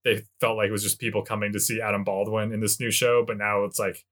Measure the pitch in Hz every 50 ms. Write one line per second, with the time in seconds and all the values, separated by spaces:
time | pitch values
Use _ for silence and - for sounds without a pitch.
0 | _ 127 107 - - _ _ _ - 113 110 107 104 98 107 98 101 101 - -
1 | 120 113 98 104 - - 110 104 104 104 104 101 - - 113 110 113 107 101 101
2 | 101 104 98 98 104 107 107 110 107 113 110 107 110 104 - - 123 113 95 -
3 | 123 120 120 120 117 120 113 104 104 104 104 101 101 101 - - 104 95 - -
4 | _ _